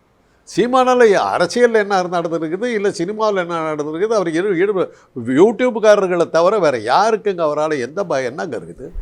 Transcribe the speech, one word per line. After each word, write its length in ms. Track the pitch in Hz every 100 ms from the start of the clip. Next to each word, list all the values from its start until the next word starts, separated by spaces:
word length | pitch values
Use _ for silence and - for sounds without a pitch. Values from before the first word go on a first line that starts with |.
| _ _ _ _ - -
சீமானால 640 | 233 254 254 247 226 175 101 113
அரசியல்ல 380 | 175 233 240
என்ன 300 | 220 196 196
நடந்திருக்குது, 640 | 180 175 170 165 160 185 247
இல்ல 260 | 220 196
சினிமாவில் 440 | - 170 214 220 196
என்ன 380 | 170 170 156
நடந்திருக்குது? 400 | 151 147 160 214
அவர் 140 | 220 170
இரு-, 380 | 160 202 170 196
இரு-, 240 | 190 139 - _ 135 117
யூடியூப்காரர்களை 1040 | 131 208 220 254 226 214 208 190 175 165
தவிர 300 | 165 175 220
வேற 180 | 160 123
யாருக்குங்க 640 | 107 147 220 214 208 180
அவரால 380 | 156 147 156 151
எந்த 240 | 120 165
ப-, 200 | 180 139
என்னங்க 340 | 127 143 175 110
இருக்குது? 320 | 85 - 139 -